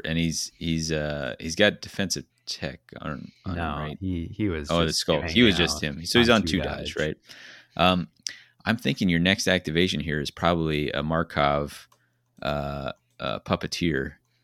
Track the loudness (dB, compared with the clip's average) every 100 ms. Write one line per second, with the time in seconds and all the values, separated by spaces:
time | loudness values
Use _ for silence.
0 | -2 0 0 -2 -8 -8 -4 -2 -2 -2
1 | -2 -4 -6 -8 -8 4 4 4 -10 -6
2 | -4 -4 -8 _ -12 -8 -8 -10 _ -12
3 | -8 -8 -12 _ -8 -6 -4 -4 -6 -6
4 | -4 -4 -6 -4 -2 -2 -2 2 2 0
5 | 0 0 2 6 6 6 2 0 -4 -6
6 | 2 4 6 6 4 0 -2 -6 -8 -4
7 | -4 -4 _ -20 -20 -20 -16 2 4 4
8 | -2 _ -14 -14 -20 _ -4 -2 0 0
9 | 2 4 4 2 2 0 2 2 2 2
10 | -2 -2 -4 0 2 2 2 0 -2 -2
11 | 0 0 0 0 2 2 -2 -8 -20 _
12 | _ _ _ -8 -4 -4 -4 -6 -8 -10
13 | _ _ -6 -6 -2 -4 -2 -2 0 0
14 | -4 -10 _ _